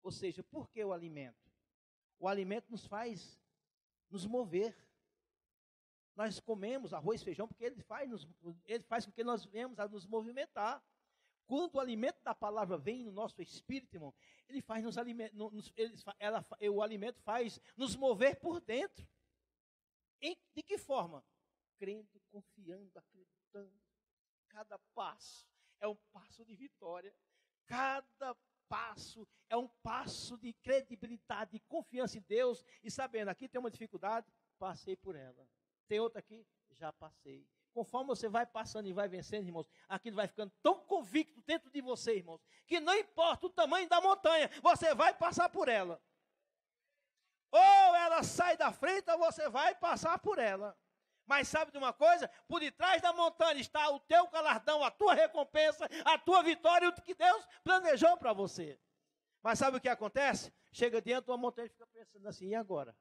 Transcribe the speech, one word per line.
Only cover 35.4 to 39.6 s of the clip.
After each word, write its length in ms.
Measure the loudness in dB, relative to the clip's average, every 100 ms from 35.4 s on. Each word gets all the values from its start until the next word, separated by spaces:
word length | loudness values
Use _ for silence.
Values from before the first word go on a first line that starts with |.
| _ _ _ _ _
Tem 140 | -2
outra 180 | -2 -6
aqui? 260 | -18 -20 _ _ _
Já 200 | _ -14
passei. 560 | -12 -20 _ -20 -20 _ _ _ -10
Conforme 300 | -6 -6 -4
você 200 | -4 -2
vai 160 | -2
passando 440 | -2 -6 -8 -10 -6
e 40 |
vai 160 | -4 -4
vencendo, 380 | -6 -8 -8 -6
irmãos, 240 | -8